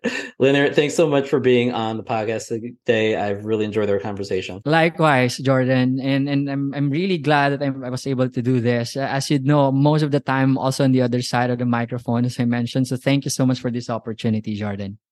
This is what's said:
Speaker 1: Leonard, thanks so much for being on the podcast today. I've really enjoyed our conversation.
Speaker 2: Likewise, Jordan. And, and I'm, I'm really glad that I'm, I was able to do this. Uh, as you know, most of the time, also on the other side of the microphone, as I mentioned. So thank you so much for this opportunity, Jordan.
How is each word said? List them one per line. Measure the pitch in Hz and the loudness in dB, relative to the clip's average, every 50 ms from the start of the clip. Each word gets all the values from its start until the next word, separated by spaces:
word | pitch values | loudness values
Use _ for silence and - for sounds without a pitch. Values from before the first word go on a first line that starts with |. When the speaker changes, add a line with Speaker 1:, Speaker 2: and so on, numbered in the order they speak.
| - 240 - - - - - _ | -6 -6 -6 -6 -8 -12 -2 _
Speaker 1:
Leonard, | 123 135 139 143 139 139 139 | 2 4 4 4 2 2 2
thanks | - 147 143 - | 2 0 0 2
so | - 170 | 2 2
much | 151 143 139 139 - | 2 2 0 0 0
for | 156 135 | -2 0
being | 117 127 123 120 120 123 85 | 4 4 4 4 2 0 -2
on | 110 113 110 113 110 | -2 -4 -4 -4 -6
the | 98 | -6
podcast | - 120 110 107 110 113 110 110 - | -4 -4 -4 -2 -2 -4 -6 -6 -6
today. | 120 110 110 120 - - _ - 117 110 110 110 107 - | -8 -8 -8 -10 -14 -8 _ 0 2 2 2 2 0 0
I've | 101 104 101 101 104 | 0 -2 -4 -4 -2
really | 107 110 107 107 | -2 -2 0 0
enjoyed | 107 101 110 104 101 | -2 0 0 0 0
our | 101 98 | 0 -2
conversation. | - 110 101 98 98 92 98 92 92 - 90 98 - | -2 -4 -6 -8 -6 -4 -4 -4 -4 -6 -10 -8 -2
Speaker 2:
Likewise, | 143 156 165 160 170 165 - 160 156 143 127 127 123 - - | 0 2 2 2 2 2 2 2 4 4 4 2 2 -2 -2
Jordan. | 135 135 135 131 127 127 131 127 127 127 131 135 | 0 2 2 2 2 2 2 2 2 2 0 -2
And, | 127 135 135 135 139 143 | -2 -2 0 0 0 0
and | 143 143 143 139 | -2 -2 -2 -2
I'm, | 139 139 139 139 135 | -4 -4 -4 -4 -4
I'm | 143 143 143 | -2 -2 -2
really | 135 160 185 196 185 165 | 0 -2 -2 -2 -2 -2
glad | 135 147 151 143 143 143 | 0 2 2 4 4 2
that | 143 135 | 0 0
I'm, | 143 139 135 135 127 | -2 -4 -4 -6 -8
I | 127 | -8
was | 127 127 - 139 | -8 -6 -4 -4
able | 135 123 127 127 | -2 0 0 0
to | - 131 | -2 -2
do | 113 123 131 123 | 0 0 0 2
this. | 110 120 120 120 117 - - | 2 2 0 0 -2 -4 -4
Uh, | 139 | -6
as | 135 113 120 139 - - | -4 -2 -2 -4 -2 0
you | 151 139 | 0 0
know, | 131 139 151 147 139 135 | 2 2 4 4 4 4
most | 135 135 143 147 156 156 | 4 4 4 4 4 4
of | 156 143 | 2 2
the | 139 143 | 0 -2
time, | - - 131 135 135 135 131 - | 0 0 0 2 4 2 2 2
also | - 135 131 - 143 | 0 -2 0 2 2
on | 131 127 | 4 4
the | 127 | 4
other | 127 120 120 123 | 2 2 0 -2
side | 127 - - 120 123 123 | -2 -2 0 0 0 0
of | 123 120 | 0 -2
the | 123 | 0
microphone, | 120 120 117 117 117 127 120 - - 117 117 123 | 0 0 0 -2 -2 -6 -6 -4 -2 0 0 0
as | 123 123 - | 0 -2 -2
I | 120 | -2
mentioned. | 120 120 120 120 120 - 135 131 - | 0 0 0 -2 -2 -2 -2 -2 -2
So | 131 | -2
thank | 123 - 135 139 139 131 | -4 0 0 0 0 0
you | 139 | -2
so | - - 135 | -2 0 2
much | 127 127 127 | 2 2 0
for | - 127 | -2 -4
this | 117 123 120 - | -6 -4 -6 -6
opportunity, | 117 110 - 117 107 - - 117 110 110 107 110 107 | -6 -6 -6 -8 -10 -4 -2 0 0 0 -2 -4 -6
Jordan. | 101 107 104 101 98 101 98 104 - _ _ | -6 -6 -6 -6 -6 -8 -10 -10 -14 _ _